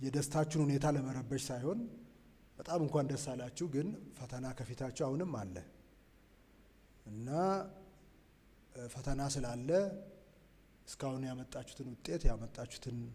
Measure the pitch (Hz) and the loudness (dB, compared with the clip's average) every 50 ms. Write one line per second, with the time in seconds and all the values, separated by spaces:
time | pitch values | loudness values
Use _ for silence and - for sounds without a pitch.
0 | 131 135 131 147 - - - 160 151 156 - 160 151 143 139 135 139 151 147 139 | -4 0 2 2 2 4 4 2 2 4 4 4 6 6 6 6 6 6 4 4
1 | 131 131 127 131 123 110 139 131 - - 127 123 123 151 196 233 233 - - - | 2 0 -2 -4 -2 -2 -2 -2 -2 -2 -4 0 0 0 0 0 -2 -4 -8 -14
2 | - - - - - - - - - - - - - - 165 175 156 139 151 151 | -18 -20 -20 -20 -20 -20 -20 -20 -20 -20 -16 -14 -4 0 2 4 4 6 6 4
3 | 135 135 139 131 - - 127 123 123 123 - - 170 175 131 139 151 190 226 - | 4 4 2 0 0 -2 -4 -4 -4 -6 -4 -2 -2 0 2 2 2 2 -2 -4
4 | - - - - 131 120 127 127 131 131 131 - 131 113 120 - 139 127 123 - | -8 -14 -14 -12 -10 -8 -6 -4 -4 -4 -4 -4 -6 -6 -4 -4 -4 -4 -2 0
5 | 156 135 131 151 180 185 143 113 101 92 92 92 85 - - - - - - - | 0 2 2 0 0 0 -2 -2 -4 -4 -6 -8 -10 -12 -16 -20 -20 -20 -20 -20
6 | - - - - - - - - - - - - - - - - - - - - | -20 -20 -20 -20 -20 -20 -20 -20 -20 -20 -20 -20 -20 -20 -20 -20 -20 -20 -20 -20
7 | - - 107 107 117 127 143 160 180 190 190 196 190 - - - - - - - | -14 -10 -8 -6 -4 -2 2 4 4 4 4 2 0 -4 -10 -16 -18 -20 -20 -20
8 | - - - - - - - - - - - - - - - 127 120 120 - 135 | -20 -20 -20 -20 -20 -20 -20 -20 -20 -20 -20 -20 -20 -18 -14 -12 -10 -10 -10 -6
9 | 135 143 139 135 139 139 139 139 127 120 120 120 127 135 165 185 202 196 185 - | -2 0 0 2 2 0 0 0 0 -2 -2 -4 0 4 6 6 6 4 -2 -6
10 | - - - - - - - - - - - - - - - - - - - - | -10 -14 -18 -20 -20 -20 -20 -20 -20 -20 -20 -20 -20 -20 -20 -20 -16 -16 -8 -4
11 | - 135 131 131 135 131 127 127 127 - - 123 120 - - - 135 127 120 - | -4 -2 -2 -2 -2 -4 -4 -6 -8 -8 -8 -10 -10 -10 -10 -10 -10 -10 -10 -10
12 | - - 170 170 160 139 117 107 113 113 - - 120 - - - - 131 120 120 | -6 -4 -4 6 6 6 6 6 -2 -8 -6 -8 -8 -8 -8 -8 -8 -6 -6 -4
13 | 117 117 | -6 -8